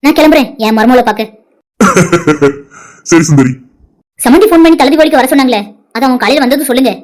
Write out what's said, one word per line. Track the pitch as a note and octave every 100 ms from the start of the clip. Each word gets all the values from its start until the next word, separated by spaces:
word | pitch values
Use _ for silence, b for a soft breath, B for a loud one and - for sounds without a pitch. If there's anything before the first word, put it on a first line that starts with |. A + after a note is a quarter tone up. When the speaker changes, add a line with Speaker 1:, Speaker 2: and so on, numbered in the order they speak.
Speaker 1:
நான் | C#4 E4
கிளம்புறேன், | D#4 D#4+ B3 -
என் | A3 A3
மருமகளை | A3 B3+ A#3+
பாக்க. | G#3 A3 _ _ _ _ _
Speaker 2:
<laughs> | G3 F#3 - E3+ - D3+ C#3 C#3 - B B B -
சரி | E3 C#3+
சுந்தரி. | C#3+ B2+ - _ _ _ _ _ _
Speaker 1:
சமந்தி | - D4 G#4+
ஃபோன் | E4+
பண்ணி | E4 E4
தளபதி | C4+ D4+
கோடிக்கு | D#4 D4+
வர | C4
சொன்னாங்களே, | C#4+ C4 A3 G#3 - _ A#3
அது | C4
அவன் | B3
காலையில | G#3+ D4 B3+
வந்தது | C4+ D4+
சொல்லுங்க. | B3 B3+ F#3